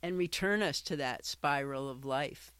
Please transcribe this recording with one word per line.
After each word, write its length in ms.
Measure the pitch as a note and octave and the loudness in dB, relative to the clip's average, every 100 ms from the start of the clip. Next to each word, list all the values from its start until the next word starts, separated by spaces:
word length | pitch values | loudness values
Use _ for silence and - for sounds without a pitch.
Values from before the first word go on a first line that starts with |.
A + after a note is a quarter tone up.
and 160 | F3 F3+ | -2 0
return 460 | F3 - F#3+ G#3 | 0 2 2 4
us 180 | G3 C#3 | 4 0
to 140 | - D#3 | -2 -2
that 280 | C3 A#2 | 0 -2
spiral 640 | - - D3 C#3+ C#3 C3+ C#3 | -6 -2 2 2 0 -2 -4
of 180 | B2+ C3+ | -6 -2
life 460 | C3+ C#3+ - - - | 0 0 -6 -18 -20